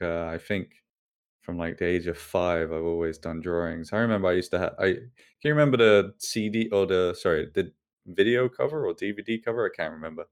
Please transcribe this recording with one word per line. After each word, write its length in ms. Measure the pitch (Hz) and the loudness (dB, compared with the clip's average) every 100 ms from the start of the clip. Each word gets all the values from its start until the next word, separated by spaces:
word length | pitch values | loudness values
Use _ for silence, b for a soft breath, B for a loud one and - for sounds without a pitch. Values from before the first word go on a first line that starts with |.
uh, 240 | 87 85 82 | -4 -2 -4
I 120 | 82 | -6
think 340 | - 101 - _ _ _ _ _ _ _ | -4 -4 -4 _ _ _ _ _ _ _
from, 160 | - 87 | -10 -6
like, 200 | 82 82 | -6 -2
the 80 | 87 | 0
age 220 | 90 85 | 0 -2
of 100 | 82 | -6
five, 560 | - 95 90 85 80 | -4 -2 0 0 -2
I've 100 | 80 | -2
always 340 | 82 85 82 80 | -2 -2 -2 -4
done 220 | 82 82 | -8 -8
drawings. 540 | 82 85 85 82 80 | -4 -2 -2 -6 -4
I 60 | 104 | 0
remember 280 | 117 107 95 | 0 2 2
I 60 | |
used 180 | 90 87 | 2 0
to 80 | 90 | -2
ha-, 160 | 90 - | -2 0
I, 160 | 95 | 0
can 180 | 90 - b b _ | 0 -6 b b _
you 80 | 147 | 0
remember 260 | 151 147 127 | 4 4 6
the 360 | 113 104 95 - | 8 8 6 -2
C 320 | - 117 107 | -8 -4 -2
D 180 | 110 110 | 0 0
or 160 | 101 95 | 2 2
the, 280 | 92 90 | 2 2
sorry, 360 | 87 95 80 69 | 0 0 0 0
the 180 | - 87 - _ _ - | -2 -4 -8 _ _ -6
video 420 | 87 101 120 127 | 0 2 2 0
cover 360 | - 131 156 113 | -2 -4 -2 -4
or 60 | |
D 180 | 85 98 | -4 -6
V 80 | 104 | -6
D 180 | 104 113 | -6 -6
cover? 260 | 117 117 104 | -4 -2 -4
I 100 | - | -4
can't 180 | 80 | -8
remember, 320 | 80 80 80 82 | -8 -12 -12 -14